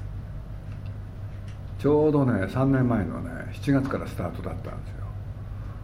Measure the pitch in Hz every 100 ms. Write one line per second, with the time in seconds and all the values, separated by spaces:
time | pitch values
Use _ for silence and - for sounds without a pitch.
0 | - - - - - - - - - -
1 | - - - - - - - - 135 151
2 | 151 147 127 104 95 127 135 135 123 113
3 | 85 62 - 80 - - - 139 - 87
4 | 85 - 87 - - - - - - -
5 | - - - - - - - -